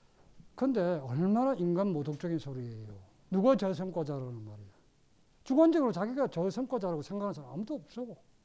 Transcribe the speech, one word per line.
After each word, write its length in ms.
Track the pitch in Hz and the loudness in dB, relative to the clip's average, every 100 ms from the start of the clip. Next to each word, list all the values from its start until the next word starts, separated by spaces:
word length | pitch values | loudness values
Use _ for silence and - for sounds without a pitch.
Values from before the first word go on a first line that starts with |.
| - _ - - - | -20 _ -20 -20 -14
근데 260 | - 262 233 | -2 0 2
얼마나 720 | 175 170 131 127 185 220 269 | 2 0 -2 0 2 4 2
인간 380 | 220 175 175 202 | 2 2 2 2
모독적인 460 | 156 147 147 175 165 | 0 -2 -4 -2 -4
소리예요. 500 | 139 127 120 110 107 98 - - - | -4 -8 -8 -10 -14 -16 -20 -20 -4
누가 240 | 190 233 | 2 4
저성과자라는 920 | 247 190 156 190 170 147 143 127 120 | 4 2 -2 -4 -4 -4 -4 -6 -10
말이야. 220 | 107 104 98 - - _ _ _ _ _ | -12 -14 -18 -20 -20 _ _ _ _ _
주관적으로 480 | - 269 330 330 254 | 0 6 6 6 4
자기가 360 | 170 214 254 262 | 2 -2 0 -2
저성과자라고 720 | 165 185 190 262 247 185 156 | 0 -2 -2 -2 -2 -2 -2
생각하는 320 | 139 202 202 | -4 -4 -4
사람 180 | 151 131 | -6 -10
아무도 220 | 143 220 | -8 -6
없어. 320 | 285 151 226 247 185 - _ | -8 -10 -10 -10 -12 -20 _